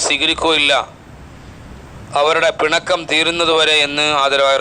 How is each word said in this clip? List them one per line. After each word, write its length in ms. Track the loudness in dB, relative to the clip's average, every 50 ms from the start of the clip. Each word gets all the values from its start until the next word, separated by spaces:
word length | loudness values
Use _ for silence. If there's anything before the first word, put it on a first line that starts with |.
| 0
സ്വീകരിക്കുകയില്ല 640 | 0 -2 0 0 -2 -2 0 0 0 2 2 2 2 2 0 0 -4 -10 -20 -20 -20 -20 -20 -20 -20 -20 -20 -20 -20 -20 -20 -20 -20 -20 -20 -20 -20 -20 -18 -12 -4 -2 0
അവരുടെ 280 | 2 2 2 2 2 0 0 0
പിണക്കം 400 | 0 0 0 0 0 -2 -2 -2 -2 -2
തീരുന്നതുവരെ 640 | 0 0 0 0 0 0 0 2 2 2 4 4 2 2 2
എന്ന് 180 | 0 -2 -2 0 0 2 2 2
ആദരവായ 340 | 2 2 2 2 2 2 2